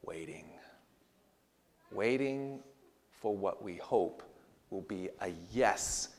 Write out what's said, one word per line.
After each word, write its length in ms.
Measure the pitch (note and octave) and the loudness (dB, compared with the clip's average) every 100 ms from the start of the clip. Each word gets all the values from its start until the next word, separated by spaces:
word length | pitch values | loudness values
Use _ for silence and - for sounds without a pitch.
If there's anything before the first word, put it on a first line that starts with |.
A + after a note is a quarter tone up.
waiting. 460 | E2 E2+ D#2 D#2 D#2+ - - - _ _ _ _ _ _ _ _ _ _ _ | -8 -8 -8 -10 -14 -18 -20 -20 _ _ _ _ _ _ _ _ _ _ _
Waiting 720 | G2+ G#2+ C3 C#3 C3+ C#3 C#3 - - - _ _ | 0 4 4 2 0 -4 -8 -12 -20 -20 _ _
for 240 | - A2 G#2 | -4 0 2
what 260 | G2 - | 2 0
we 140 | G#2 F2 | -6 -8
hope 480 | - A#2+ F2+ - - - - - _ | 2 4 4 0 -16 -20 -20 -20 _
will 140 | G2 | -6
be 260 | - G2 F#2 - | -4 -4 -4 -4
a 140 | F#2+ E2 F2 | -6 -6 -6
yes 580 | A2+ A#2 - - - - | 4 6 6 0 -2 -4